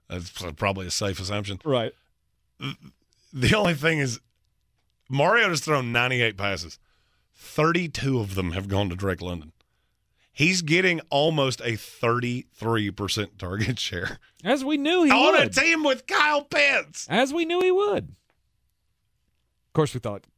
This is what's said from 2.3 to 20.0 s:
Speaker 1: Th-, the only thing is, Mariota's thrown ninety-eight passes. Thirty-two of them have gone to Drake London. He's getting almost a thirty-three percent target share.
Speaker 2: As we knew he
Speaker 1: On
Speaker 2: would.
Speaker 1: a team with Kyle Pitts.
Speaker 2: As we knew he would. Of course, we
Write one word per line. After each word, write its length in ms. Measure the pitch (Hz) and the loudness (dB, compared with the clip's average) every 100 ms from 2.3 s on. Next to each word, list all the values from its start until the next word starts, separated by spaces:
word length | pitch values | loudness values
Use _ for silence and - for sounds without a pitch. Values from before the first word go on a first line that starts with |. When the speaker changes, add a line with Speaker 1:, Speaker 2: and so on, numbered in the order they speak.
| _ _ - | _ _ -12
Speaker 1:
Th-, 160 | 135 - - _ _ _ _ | -12 -12 -18 _ _ _ _
the 220 | 135 120 208 | 0 2 4
only 180 | 175 | 2
thing 240 | 151 156 156 | 0 0 0
is, 220 | 135 110 _ _ _ _ _ _ _ _ - | -2 -4 _ _ _ _ _ _ _ _ -6
Mariota's 520 | 135 165 233 208 156 | 2 4 4 2 0
thrown 320 | 156 147 120 | 0 0 0
ninety-eight 420 | 120 123 127 113 98 | 0 0 2 0 0
passes. 440 | 101 92 82 - _ _ _ _ _ | -4 -4 -8 -18 _ _ _ _ _
Thirty-two 840 | _ - - 156 175 170 - 135 127 | _ -8 0 2 2 -2 -4 0 0
of 160 | 101 95 | -2 -2
them 160 | 90 | -2
have 160 | 92 98 | -2 -2
gone 220 | 98 101 | 0 0
to 60 | 90 | -2
Drake 240 | 98 90 | -4 -4
London. 320 | 87 87 78 _ _ _ _ _ _ _ _ | -4 -8 -10 _ _ _ _ _ _ _ _
He's 280 | - 165 185 | 0 2 2
getting 380 | 156 170 185 165 - | 2 2 2 0 0
almost 520 | 143 156 156 135 123 | 2 2 2 0 -2
a 140 | 123 110 | -4 -6
thirty-three 1120 | - - 117 120 123 123 - - 113 117 104 | -8 -4 0 0 -2 -6 -10 -8 -2 0 0
percent 480 | 95 98 - 101 - | -4 -4 -4 -4 -8
target 400 | 90 101 110 120 | -8 -4 -2 -4
share. 400 | - 87 95 - _ _ | -6 -6 -8 -10 _ _
Speaker 2:
As 220 | 185 277 262 | -2 0 0
we 100 | 302 | -2
knew 280 | 285 359 311 | 0 4 6
he 60 | |
Speaker 1:
On 200 | 226 277 | 6 6
Speaker 2:
would. 160 | 349 247 | 4 4
Speaker 1:
a 20 | |
team 320 | 220 320 330 302 | 2 2 2 2
with 220 | 262 - | 0 -2
Kyle 360 | 392 302 294 | 2 4 2
Pitts. 640 | 294 320 285 240 151 - - | 0 0 2 2 -4 -12 -2
Speaker 2:
As 240 | 185 262 | 2 2
we 120 | 320 330 | 0 -2
knew 160 | 349 | 2
he 100 | 370 | 2
would. 380 | 370 415 381 156 | 2 2 -2 -6
Of 1600 | - _ _ _ _ _ _ _ _ _ _ _ _ _ _ _ | -16 _ _ _ _ _ _ _ _ _ _ _ _ _ _ _
course, 200 | - 151 | 0 0
we 80 | 123 | -2